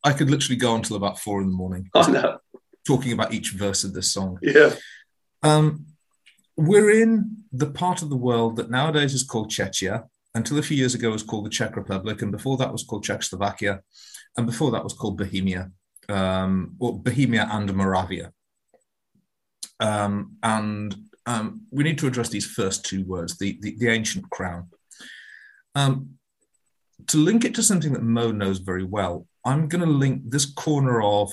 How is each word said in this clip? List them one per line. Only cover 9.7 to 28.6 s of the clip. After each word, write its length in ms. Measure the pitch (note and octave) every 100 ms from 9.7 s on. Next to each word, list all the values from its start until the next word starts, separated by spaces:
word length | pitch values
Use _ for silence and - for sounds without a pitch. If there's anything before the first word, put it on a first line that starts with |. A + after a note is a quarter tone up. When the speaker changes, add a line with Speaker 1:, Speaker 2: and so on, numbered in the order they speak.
| - F#2 A2 - _ _
Speaker 1:
until 240 | A#2 A2+ D3
a 40 |
few 140 | D3 D3
years 180 | B2+
ago 160 | A#2+ A2+
was 120 | A2
called 240 | G#2+ A2 G#2+
the 40 |
Czech 260 | - A2 -
Republic, 440 | G2 F#2+ G2+ G#2
and 100 | G#2+
before 280 | G2 C3 C3
that 120 | C3
was 140 | A#2+
called 200 | - G#2
Czechoslovakia, 760 | - G2+ - F#2 G2+ - G2+ F#2 - _ - - - -
and 100 | A#2
before 240 | A#2+ D3+
that 140 | A2
was 80 | -
called 240 | - A2 F#2
Bohemia, 520 | F#2+ F#2+ F#2+ F#2 F#2 - _ _ -
um, 680 | G2+ F#2+ F#2 F#2+ F#2+ F2 -
or 200 | B2 G2+
Bohemia 500 | G#2+ A#2 C3 A2+ G#2
and 240 | G#2+ G2+
Moravia. 580 | G2 F#2+ F#2+ F2+ F2+ F2 - _ _ _ _ _ _ _ _ _ _ _ _ - -
Um, 560 | A2 G#2 G2+ G2+ - -
and, 520 | A2+ A2 G#2+ G#2+ G#2 G2 - _
um, 380 | - A#2 G#2+ - -
we 140 | C3+
need 140 | D3 D3
to 80 | C#3+
address 220 | B2 A2
these 180 | G2+ -
first 380 | - F#2+ F#2+
two 200 | - G2
words, 340 | F#2 F2+ E2+ F2+
the, 200 | G2+ -
the, 140 | G#2+ G#2+
the 100 | A#2
ancient 400 | A2+ A2 F#2+ -
crown. 400 | - F#2 F2 F2 _ _ - - - - - - _ _
Um, 440 | C#3+ C#3 C3 - - _ _ _ _ _ _ _ _ -
to 80 | D#3
link 280 | D#3 A#3
it 100 | A#3
to 80 | A3+
something 320 | A3 F#3+ D3+
that 80 | B2
Mo 280 | A2+ A#2 A#2
knows 280 | G#2+ G2
very 260 | F#2+